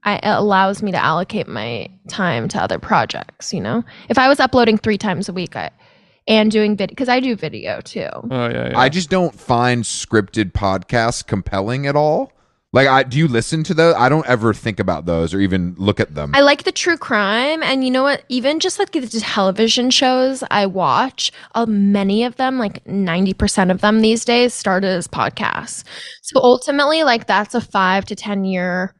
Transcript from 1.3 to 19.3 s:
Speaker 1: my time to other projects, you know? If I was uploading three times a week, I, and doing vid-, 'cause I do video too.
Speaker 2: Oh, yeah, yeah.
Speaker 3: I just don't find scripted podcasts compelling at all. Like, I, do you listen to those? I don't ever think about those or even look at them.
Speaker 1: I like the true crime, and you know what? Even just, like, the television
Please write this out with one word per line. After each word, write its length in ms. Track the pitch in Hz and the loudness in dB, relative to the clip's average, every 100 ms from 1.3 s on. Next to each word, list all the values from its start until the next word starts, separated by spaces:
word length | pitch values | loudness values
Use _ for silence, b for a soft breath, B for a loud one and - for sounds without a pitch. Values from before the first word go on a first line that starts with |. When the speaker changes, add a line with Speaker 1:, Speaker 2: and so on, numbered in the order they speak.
| 214 - | -6 -6
Speaker 1:
my 400 | 117 113 117 - - - | -8 -8 -8 -10 -16 -16
time 380 | - 185 123 - | -4 -2 -2 -4
to 140 | - | -4
other 160 | 90 85 | -4 -4
projects, 760 | - 185 113 - - _ - | 0 0 0 -6 -12 _ -10
you 80 | 185 | -8
know? 220 | 98 170 233 B B | -4 -4 -6 B B
If 100 | 240 | 2
I 100 | 262 | 4
was 100 | 277 | 4
uploading 400 | 262 254 233 220 | 4 4 4 2
three 200 | - 208 | 0 -2
times 300 | 214 170 196 | -2 -4 -6
a 40 | |
week, 240 | 180 175 - | -8 -8 -8
I, 140 | 82 _ b b b b - | -10 _ b b b b 0
and 220 | 220 214 | 4 4
doing 260 | 214 208 208 | 2 0 0
vid-, 200 | 190 - | -4 -4
'cause 120 | 254 | 0
I 100 | 247 | 0
do 140 | 262 214 | 0 -4
video 440 | 156 107 - - | -6 -8 -8 -8
too. 280 | - - 78 | -10 -10 -10
Speaker 2:
Oh, 360 | - 117 127 120 | -10 -6 -4 -2
yeah, 220 | 120 120 | -2 -2
yeah. 80 | 123 | 2
Speaker 3:
I 100 | 131 | 2
just 220 | 165 165 | 2 -2
don't 240 | 185 175 | 0 0
find 480 | - - 120 123 123 | -4 -2 2 2 0
scripted 680 | 110 - - 110 95 - 101 | -2 -8 0 0 2 -2 -2
podcasts 760 | - 98 95 90 120 113 120 - | 0 -2 -2 -2 0 0 -2 -4
compelling 600 | 104 - 98 98 127 139 | -6 -4 -4 -4 -4 -2
at 80 | 143 | 0
all. 360 | 151 160 269 _ _ _ _ | 2 0 -4 _ _ _ _
Like, 160 | 120 135 | 4 6
I, 160 | 131 | 4
do 120 | 135 127 | 2 2
you 100 | 160 | 2
listen 360 | 117 - 160 | 2 0 -4
to 100 | 156 | -2
those? 200 | 156 165 135 | 4 4 6
I 120 | 123 | 4
don't 160 | 151 135 | 2 2
ever 260 | 123 113 | 2 2
think 260 | 107 117 101 | 0 -4 -2
about 260 | 98 80 85 | -2 -2 -2
those 260 | 85 82 | 0 0
or 80 | 95 | 0
even 340 | 98 92 90 90 | 0 0 -2 -2
look 200 | 98 101 | -2 0
at 160 | 110 | -2
them. 180 | 76 73 | -4 -2
Speaker 1:
I 60 | 277 | 2
like 240 | 285 285 | 4 2
the 80 | - | -2
true 260 | 370 - 339 | -4 -2 -4
crime, 640 | - 220 196 220 269 320 | -2 -2 0 0 -2 -2
and 200 | 302 269 | -2 -2
you 60 | 262 | 0
know 120 | 254 | 0
what? 200 | 277 277 _ | 0 -2 _
Even 320 | 247 247 311 | -2 0 0
just, 180 | 370 - | -2 -2
like, 120 | 403 | -2
the 140 | 320 247 | -2 -4
television 840 | 226 214 | -6 -4